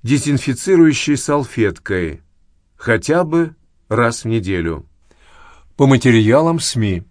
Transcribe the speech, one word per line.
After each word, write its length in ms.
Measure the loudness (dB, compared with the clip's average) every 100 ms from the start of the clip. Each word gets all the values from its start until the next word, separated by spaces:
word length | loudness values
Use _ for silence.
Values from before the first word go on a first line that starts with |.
дезинфицирующей 1120 | -2 -2 0 -2 -2 -6 0 4 4 2 -2 -4
салфеткой 1040 | -2 -4 -4 -2 -2 -4 -6 -4 -4 -10 _ _ _ _ _ _
хотя 460 | -4 -2 0 -2
бы 300 | 0 -2 -2 -8 _ _ _
раз 360 | -2 -2 -2
в 40 | -4
неделю. 580 | -4 -2 -4 -4 -8 -12 _ _ _ _ -20 -20 -20 _ 0
По 100 | 4
материалам 720 | 4 4 4 4 4 2 -2
сми. 460 | -4 -2 -2 -4 -8